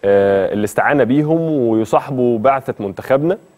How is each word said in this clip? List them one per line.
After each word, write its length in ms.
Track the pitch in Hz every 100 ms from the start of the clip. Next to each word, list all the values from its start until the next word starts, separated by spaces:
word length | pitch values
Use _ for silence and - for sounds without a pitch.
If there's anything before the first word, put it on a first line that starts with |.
آه، 500 | 101 101 98 98 92
الاستعانة 500 | 104 104 - 104 143
بيهم 460 | 117 139 151 165 165
ويصاحبوا 840 | 151 120 110 110 156 135 131 123 117
بعثة 360 | 117 135 127 120
منتخبنا 580 | 101 95 - 135 156 196 -